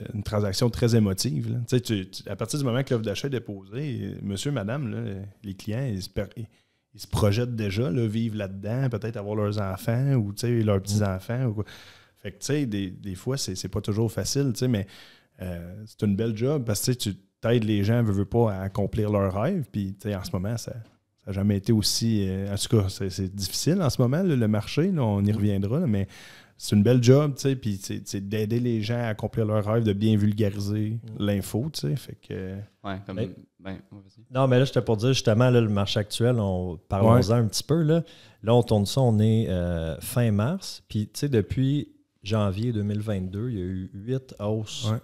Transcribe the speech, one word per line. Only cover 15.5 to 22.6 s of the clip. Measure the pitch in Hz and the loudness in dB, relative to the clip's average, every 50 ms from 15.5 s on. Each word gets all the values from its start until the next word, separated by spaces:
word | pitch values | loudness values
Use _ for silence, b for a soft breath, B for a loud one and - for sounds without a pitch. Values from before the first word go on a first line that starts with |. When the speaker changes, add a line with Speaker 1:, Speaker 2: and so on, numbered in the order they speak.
| 87 87 85 87 92 104 110 | -8 -8 -10 -12 -12 -14 -16
Speaker 1:
c'est | 107 - - - | -16 -6 -2 0
une | 104 101 | 2 2
belle | 95 113 117 113 | 2 0 0 -2
job | 104 113 131 151 151 123 | 0 0 0 0 0 -2
parce | 113 104 - | -2 -2 0
que, | - - | 0 0
tu | 123 - - 107 | -2 0 -2 -4
sais, | 95 | -4
tu | - - _ _ _ | -6 -10 _ _ _
t'aides | - 113 120 123 110 | 0 2 2 4 4
les | 104 110 104 98 | 2 2 2 2
gens, | 101 117 120 117 | 4 4 4 2
veux, | 107 98 | 2 2
veux | 98 101 | 2 0
pas, | 95 - 117 120 110 98 | 2 4 4 4 4 2
à | 95 95 | -2 -6
accomplir | 95 - - 101 92 - 110 107 104 | -4 -2 -2 -2 -2 0 0 0 2
leurs | 104 101 98 95 90 | 2 2 2 2 0
rêves. | 98 110 156 202 190 131 - | 0 -2 0 0 -2 -4 -4
Puis, | - 110 98 95 95 | -4 -4 -4 -4 -6
tu | - - 107 | -6 -6 -6
sais, | 104 | -4
en | 95 92 | -4 -4
ce | 92 - | -4 -4
moment, | 95 90 107 120 - | -4 -2 -4 -4 -6
ça, | - - - 117 110 - _ _ _ _ _ _ _ | -6 -10 -12 -12 -14 -16 _ _ _ _ _ _ _
ça | - | -6
a | 95 | -4
jamais | 98 98 104 104 98 | 0 2 2 2 2
été | 95 - 117 | 2 2 4
aussi, | 107 101 - - - 117 113 113 104 98 95 | 4 4 2 0 0 0 2 2 2 2 0
euh, | 95 95 98 101 101 | -2 -2 -4 -4 -4
en | |
tout | 98 | -4